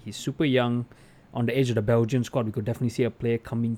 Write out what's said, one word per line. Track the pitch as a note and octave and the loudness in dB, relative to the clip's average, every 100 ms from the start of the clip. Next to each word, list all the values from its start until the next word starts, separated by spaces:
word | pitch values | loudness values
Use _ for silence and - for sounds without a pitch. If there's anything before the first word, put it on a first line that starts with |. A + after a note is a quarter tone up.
he's | G#2+ - | -14 -10
super | - C3+ D3+ | -6 -2 2
young. | B2+ A#2+ A#2+ A#2+ - - - - B2 | 4 2 0 -4 -12 -20 -20 -10 -2
On | A#2 | 0
the | C3 | 2
edge | B2+ | 2
of | A2+ | 2
the | |
Belgian | G#2 A#2 A2+ B2+ | 2 2 4 0
squad, | A#2 C3+ A2 | 0 -2 -2
we | |
could | B2 A2+ | -2 -4
definitely | A#2 A#2+ | -2 -2
see | - | 0
a | A#2 | -2
player | - A#2+ A#2 | 0 -2 -2
coming | - A#2 A#2 | -2 -4 -2